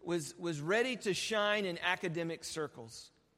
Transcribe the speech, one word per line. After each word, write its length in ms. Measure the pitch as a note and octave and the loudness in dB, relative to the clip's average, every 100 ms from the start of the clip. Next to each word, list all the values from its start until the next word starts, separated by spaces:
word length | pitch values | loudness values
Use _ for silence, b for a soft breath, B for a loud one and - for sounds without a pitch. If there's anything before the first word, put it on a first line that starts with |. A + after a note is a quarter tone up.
was, 280 | - E3+ D3 - | -2 -2 -2 -6
was 220 | F3 D3+ | -4 -2
ready 340 | D3+ G#3+ B3+ A#3+ | 2 4 4 0
to 140 | G#3+ | 0
shine 520 | F3 - A3 G#3 G#3 | 0 2 2 4 2
in 160 | G3 E3+ | 0 0
academic 600 | E3+ F3+ F#3+ E3 E3 E3 | 0 0 0 -2 -2 -4
circles. 680 | - - D3 - A2+ - - _ _ | -6 -6 -6 -8 -14 -14 -18 _ _